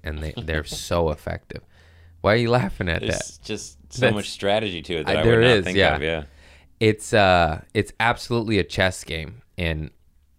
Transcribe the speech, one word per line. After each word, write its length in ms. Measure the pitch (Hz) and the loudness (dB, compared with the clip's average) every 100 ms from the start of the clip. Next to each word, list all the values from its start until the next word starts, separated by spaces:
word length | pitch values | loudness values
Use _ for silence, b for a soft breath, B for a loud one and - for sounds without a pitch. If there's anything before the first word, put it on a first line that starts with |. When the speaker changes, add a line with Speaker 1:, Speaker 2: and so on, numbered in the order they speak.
Speaker 1:
and 140 | 80 76 | -10 -8
they, 160 | 78 - | -8 -8
they're 280 | 80 78 | -6 -4
Speaker 2:
<laughs> 0 | |
Speaker 1:
so 440 | 76 - - 87 80 | -6 -10 -4 0 0
effective. 540 | 76 - - - - b b b b b b | -2 -8 -10 -12 -18 b b b b b b
Why 140 | 98 | 2
are 20 | 117 | 2
you 140 | 117 | 4
laughing 400 | 123 180 - 90 | 2 0 -4 -4
at 100 | 85 | -2
Speaker 2:
There's 380 | 107 - - - | -2 -4 -6 -14
Speaker 1:
that? 60 | |
Speaker 2:
just 340 | - 104 - - - | -12 -12 -12 -20 -14
so 80 | 123 | 0
Speaker 1:
That's 120 | 127 | 0
Speaker 2:
much 140 | 104 98 | 0 -4
strategy 520 | - 98 107 107 87 | -4 0 0 -2 -6
to 120 | 73 85 | -6 -4
it 100 | 76 | -2
that 100 | 76 | 2
Speaker 1:
I, 40 | |
Speaker 2:
I 20 | |
Speaker 1:
there 160 | 110 113 | 4 6
Speaker 2:
would 60 | 123 | 6
not 100 | 107 | 4
Speaker 1:
is, 80 | |
Speaker 2:
think 140 | 90 98 | 2 2
Speaker 1:
yeah. 180 | 87 76 | 4 2
Speaker 2:
of, 60 | |
yeah. 220 | 78 80 73 b b b b - | -2 -4 -6 b b b b 0
Speaker 1:
It's, 340 | 90 - - | 0 2 0
uh, 480 | 113 95 90 80 78 - | 4 6 6 4 0 -4
it's 200 | 110 - - | -4 -2 0
absolutely 580 | 113 120 - 120 107 101 | -2 -2 -2 -2 0 0
a 60 | |
chess 380 | 85 - 92 - | 0 0 0 -2
game, 360 | - 80 78 120 _ - | -8 -10 -10 -14 _ -6
and 340 | 85 78 76 - _ _ _ | -4 -4 -6 -14 _ _ _